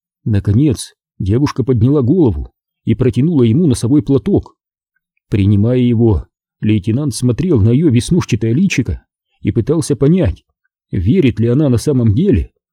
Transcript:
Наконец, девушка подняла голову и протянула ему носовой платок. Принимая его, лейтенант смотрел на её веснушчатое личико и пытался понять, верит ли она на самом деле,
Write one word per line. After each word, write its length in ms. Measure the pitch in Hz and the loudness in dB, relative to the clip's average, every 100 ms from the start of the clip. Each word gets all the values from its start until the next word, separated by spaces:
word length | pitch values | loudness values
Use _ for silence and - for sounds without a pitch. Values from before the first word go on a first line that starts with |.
| _ _ | _ _
Наконец, 680 | 123 101 98 104 151 - - _ _ - | -4 -2 0 2 2 0 -6 _ _ -8
девушка 460 | 95 117 147 - | -2 0 -2 -2
подняла 380 | 127 123 123 147 | -2 0 2 2
голову 500 | 120 185 131 76 - _ _ _ | 2 2 2 0 -8 _ _ _
и 100 | - | -4
протянула 480 | 104 127 123 156 151 | -2 0 0 0 2
ему 240 | 117 131 165 | 2 2 0
носовой 360 | 117 117 147 | 0 0 0
платок. 540 | - 135 202 147 - _ _ _ _ _ _ _ _ | 0 -2 0 -2 -4 _ _ _ _ _ _ _ _
Принимая 500 | 104 95 101 110 127 | 0 2 2 2 0
его, 480 | 123 113 117 80 - _ _ _ | 0 2 2 0 -4 _ _ _
лейтенант 540 | 107 107 - 117 151 | -2 -2 -2 -4 -4
смотрел 460 | - 123 113 180 127 | -4 -2 -2 0 0
на 100 | 107 | 2
её 180 | 127 170 | 2 2
веснушчатое 640 | 117 - 175 - 107 113 | 0 0 -2 -2 -4 -2
личико 540 | 131 196 - 113 - - _ _ _ | 0 0 -2 -4 -8 -12 _ _ _
и 120 | - | -4
пытался 440 | 120 107 160 139 143 | -2 -2 -2 -2 0
понять, 480 | 139 185 120 - _ _ _ _ _ | 2 2 0 -4 _ _ _ _ _
верит 480 | 104 90 185 135 104 | -4 0 2 0 0
ли 80 | 113 | 0
она 200 | 131 147 | 0 0
на 100 | 113 | 0
самом 360 | 151 127 117 | 0 0 0
деле, 380 | 104 196 101 - _ _ | 0 0 0 -2 _ _